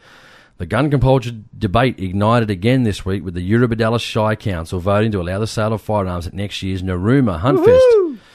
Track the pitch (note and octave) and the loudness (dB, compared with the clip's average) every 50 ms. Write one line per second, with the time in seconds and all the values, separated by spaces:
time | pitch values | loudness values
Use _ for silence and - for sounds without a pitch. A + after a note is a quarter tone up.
0 | _ - - - - - - - - _ _ - F2 E2+ - A#2 D3 D3 C#3 C3 | _ -20 -20 -20 -20 -20 -20 -20 -20 _ _ -12 -8 -2 0 0 0 2 2 2
1 | A#2+ C3 C3 C3+ A2+ A#2+ A#2+ A2 G#2 - - G2+ G#2+ F#2+ F2+ A2+ C3 B2+ - - | 4 4 2 2 0 -2 -8 -10 -14 -18 -8 -6 -4 0 2 2 2 2 0 -4
2 | F#2+ F#2 F2+ G2+ G#2 A2 A#2+ A#2+ A2+ G#2 G2+ F2 F#2+ A#2+ C3 C3 B2 G#2+ F#2+ - | -6 -4 -2 0 2 2 4 2 2 0 -2 -2 0 2 2 2 2 0 -2 -2
3 | - F#2+ F#2+ G2+ D2+ F#2 E2+ F2+ F2 F#2 A2 A#2+ B2 A2+ A2+ A2 A2+ A2+ A#2 A#2 | -4 -4 -4 -4 -4 -6 -6 -6 -2 2 2 4 4 2 2 0 0 0 0 -2
4 | - - - A#2 G#2+ G#2+ A2 - - A2 F#2 D#2+ E2+ - G2 F#2 E2+ G2+ G2+ G#2 | -4 -4 -2 0 0 0 0 -2 -4 -4 -4 -4 -6 -6 -6 -4 0 2 2 2
5 | A2 A2+ G#2 F#2+ E2+ F2 F#2 G2+ A2+ G#2+ - A#2 G#2+ A2 A2+ G2+ - - G#2+ G#2 | 2 2 0 -2 -2 -4 -4 -4 -4 -4 -2 -2 -2 -2 -2 -4 -4 -2 -2 -2
6 | F#2+ F#2 F2+ F2 D#2 - - F#2 G2 - - - F#2+ F#2+ F#2+ F#2 F#2 F#2 F#2 F2+ | -2 -2 -4 -6 -6 -8 -8 -8 -8 -8 -8 -8 -6 -4 -4 -4 -4 -4 -2 0
7 | F#2 A2 C3 C#3+ C3 G#2 F2+ D#2 G2 C3 F#4 F4+ E4 A4 B4 C5 B4+ B4 A#4 G#4 | 2 2 2 4 2 2 0 0 0 2 2 4 4 4 4 6 6 6 4 4
8 | F4+ D#4+ B3+ G3+ - _ | 2 0 -4 -10 -16 _